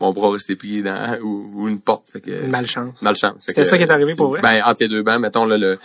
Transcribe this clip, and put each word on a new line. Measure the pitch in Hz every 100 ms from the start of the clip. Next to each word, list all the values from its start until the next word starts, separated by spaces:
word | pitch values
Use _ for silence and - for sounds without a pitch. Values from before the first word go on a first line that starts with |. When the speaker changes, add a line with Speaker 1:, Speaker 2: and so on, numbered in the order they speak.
Speaker 1:
mon | 95
bras | 95 104
restait | 101 - 95
pris | 101 104
dans, | 98 98 117 117
<laughs> |
ou, | 110 101 104
ou | 101 107
une | 104
porte, | - 107 _
fait | -
que | -
Speaker 2:
Une | 95 131
malchance. | 127 123 - 123 127
Speaker 1:
malchance. | 104 101 104 98
Fait | -
Speaker 2:
C'était | -
Speaker 1:
que, | 143
Speaker 2:
ça | 180
qui |
est | 170
arrivé | 151 143
Speaker 1:
c'est, | 160
Speaker 2:
pour | 143
vrai ? | 131
Speaker 1:
ben, | 117 110
entre | 110 113
les | 113
deux | 107
bancs, | 107 117
mettons, | 110 113
là, | 113 107
le, | 98 95